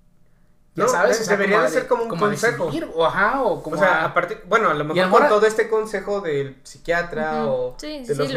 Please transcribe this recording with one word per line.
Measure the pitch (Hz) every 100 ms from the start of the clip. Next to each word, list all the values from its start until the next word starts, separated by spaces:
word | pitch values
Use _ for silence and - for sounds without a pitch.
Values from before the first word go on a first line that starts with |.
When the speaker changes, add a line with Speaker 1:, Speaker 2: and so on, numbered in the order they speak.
| _ _ _ _ _ _ _ -
Speaker 1:
ya |
Speaker 2:
No, | 156
Speaker 1:
sabes, | 170 196 220
Speaker 2:
de-, |
Speaker 1:
o | 196
sea, | 202
Speaker 2:
debería | 196 214
Speaker 1:
como |
Speaker 2:
de | 262
Speaker 1:
a | 285
Speaker 2:
ser | -
como | 240
un | 226
Speaker 1:
como | 170 208
a |
Speaker 2:
consejo. | 147 233 - 170
Speaker 1:
decidir, | 311 311
o | 240 165
ajá, | 175 208 277
o | 226 156
como | 156 170
Speaker 2:
O |
sea, | 190 160
Speaker 1:
a | 160
Speaker 2:
aparte, | 170 170 214 180
bueno, | 226 190
a |
lo | 151
Speaker 1:
y | 151
Speaker 2:
mejor | 170
Speaker 1:
a | 185
lo |
mejor | 233
Speaker 2:
con | 294
todo | 208 214
este | 214 214
consejo | 220 214 196 202 202
del | 170 143 135 -
psiquiatra | - - - 170 170 156 156 156 151
Speaker 3:
Ujú. |
Speaker 2:
o | - - -
Speaker 3:
Sí, | 302 285
Speaker 2:
de | 240
Speaker 3:
sí, | 139
Speaker 2:
los |
Speaker 3:
los | -